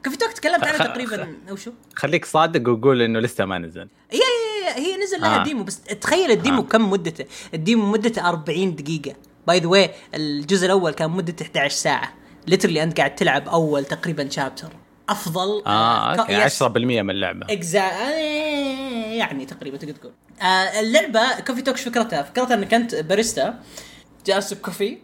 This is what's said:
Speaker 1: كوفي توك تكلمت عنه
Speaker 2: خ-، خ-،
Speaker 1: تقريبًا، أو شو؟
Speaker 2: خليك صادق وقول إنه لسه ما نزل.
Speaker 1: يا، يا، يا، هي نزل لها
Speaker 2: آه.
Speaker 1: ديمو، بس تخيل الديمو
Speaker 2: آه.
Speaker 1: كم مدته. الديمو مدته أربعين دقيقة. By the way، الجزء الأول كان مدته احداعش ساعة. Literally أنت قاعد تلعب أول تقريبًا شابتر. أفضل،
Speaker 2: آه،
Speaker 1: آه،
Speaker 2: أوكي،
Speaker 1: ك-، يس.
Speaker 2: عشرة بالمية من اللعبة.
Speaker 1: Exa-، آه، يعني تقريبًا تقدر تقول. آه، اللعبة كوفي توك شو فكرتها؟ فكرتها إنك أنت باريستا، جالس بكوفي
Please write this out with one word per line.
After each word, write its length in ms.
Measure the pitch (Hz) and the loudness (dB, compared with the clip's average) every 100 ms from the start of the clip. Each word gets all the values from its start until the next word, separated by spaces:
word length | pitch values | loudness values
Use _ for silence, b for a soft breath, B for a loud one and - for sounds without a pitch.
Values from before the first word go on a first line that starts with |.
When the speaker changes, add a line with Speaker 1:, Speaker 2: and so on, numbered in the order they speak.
Speaker 1:
كوفي 120 | 269 269 | -6 -2
توك 160 | 453 | -4
تكلمت 320 | 440 302 339 | -2 0 2
عنه 140 | 302 302 | 0 0
Speaker 2:
خ-، 40 | |
خ-، 40 | - | 0
Speaker 1:
تقريبًا، 500 | 247 240 208 165 - 185 | -2 -6 -6 -8 -14 -14
أو 60 | 196 | -14
شو؟ 140 | 233 - _ | -14 -18 _
Speaker 2:
خليك 300 | - 143 165 | -6 -2 -2
صادق 440 | - 156 165 165 120 | 0 2 2 2 2
وقول 340 | 113 131 127 | 4 4 4
إنه 180 | 117 113 | 4 2
لسه 240 | 117 - | -2 -2
ما 140 | 95 92 | -2 -4
نزل. 220 | 82 87 98 b b | -8 -14 -18 b b
Speaker 1:
يا، 60 | 254 | 2
يا، 500 | 523 480 440 427 359 | 2 2 -2 -4 -4
يا، 80 | 247 | -4
هي 200 | 330 381 | -4 -4
نزل 240 | 392 370 | -4 0
لها 200 | 214 - | 2 2
Speaker 2:
آه. 40 | |
Speaker 1:
ديمو، 200 | 285 262 | 0 -4
بس 160 | 196 - | -6 -12
تخيل 500 | - 202 - 339 349 | -10 -6 0 2 4
الديمو 320 | 202 233 269 | 4 4 0
Speaker 2:
آه. 20 | |
Speaker 1:
كم 260 | - 226 208 | 2 2 4
مدته. 340 | 196 165 156 - B B | 0 -2 -8 -14 B B
الديمو 320 | 165 160 233 202 | -4 2 4 4
مدته 420 | 220 233 220 175 | 2 0 0 0
أربعين 480 | 170 151 160 190 151 | -2 -2 -2 -2 -2
دقيقة. 380 | 147 160 135 - - _ - | -6 -6 -8 -14 -20 _ 2
By 40 | |
the 120 | 180 170 | 2 6
way، 240 | 196 170 B B | 6 6 B B
الجزء 520 | 151 151 147 147 190 180 | -6 -4 -6 0 2 4
الأول 260 | 196 170 | 4 2
كان 180 | 139 160 | 0 -2
مدته 320 | 180 175 170 | -2 -4 -8
احداعش 300 | 151 160 143 | -4 0 0
ساعة. 400 | - 160 127 120 - B B - | 0 0 0 -2 -10 B B 0
Literally 260 | 190 196 156 | 2 4 2
أنت 220 | 160 160 | 2 2
قاعد 160 | 139 | 0
تلعب 340 | - 175 139 143 | 2 2 2 2
أول 360 | 170 160 143 | 0 2 0
تقريبًا 440 | 139 160 165 151 139 | -2 -6 -4 -4 -4
شابتر. 400 | - 135 - 160 - _ _ - | -4 -4 -6 -18 -20 _ _ -4
أفضل، 540 | - 180 175 190 208 143 | -4 -2 -2 -2 -2 0
Speaker 2:
آه، 40 | |
Speaker 1:
آه، 500 | 104 113 110 85 175 | 4 4 4 2 0
Speaker 2:
أوكي، 120 | 220 | 2
Speaker 1:
ك-، 40 | 101 | 4
يس. 60 | |
Speaker 2:
عشرة 260 | 131 - 123 | 2 4 2
بالمية 340 | 110 123 117 | 2 2 0
من 80 | 98 | 0
اللعبة. 360 | 98 92 92 - | -2 -2 -4 -4
Speaker 1:
Exa-، 300 | 208 170 190 | -4 0 0
آه، 340 | 190 190 254 320 302 302 311 294 277 262 269 233 220 | 0 -2 -4 -2 -2 -2 -2 -2 -4 -6 -6 -6 -6
يعني 320 | 226 202 139 131 | -4 -4 -4 -10
تقريبًا 300 | - 143 139 | -12 -12 -10
تقدر 160 | 151 | -12
تقول. 200 | 151 123 _ _ - | -14 -18 _ _ -2
آه، 380 | 185 185 190 208 | 2 2 2 0
اللعبة 600 | 220 285 320 220 254 - - | 2 2 4 2 2 0 -4
كوفي 160 | 247 | -4
توك 140 | 269 262 | -2 -4
شو 140 | 240 | -2
فكرتها؟ 320 | 233 226 151 | -2 0 -2
فكرتها 320 | - 247 247 | -2 -2 0
إنك 200 | 233 196 | 0 4
أنت 200 | 233 233 | 2 2
باريستا، 640 | - 160 202 226 - 156 233 B B B B B - - | -4 0 0 2 0 -2 -4 B B B B B -8 0
جالس 280 | 190 202 | 0 0
بكوفي 440 | 196 - 175 202 320 | -8 -8 -4 -4 -4